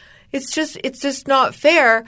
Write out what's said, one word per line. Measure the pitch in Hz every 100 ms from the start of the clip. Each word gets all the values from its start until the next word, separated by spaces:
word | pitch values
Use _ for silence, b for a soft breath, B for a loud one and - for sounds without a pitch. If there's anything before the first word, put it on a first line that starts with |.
| b b b
"It's | 277 269
just, | 311 302 -
it's | - -
just | 277 277 -
not | 269 254
fair. | - 294 330 247 226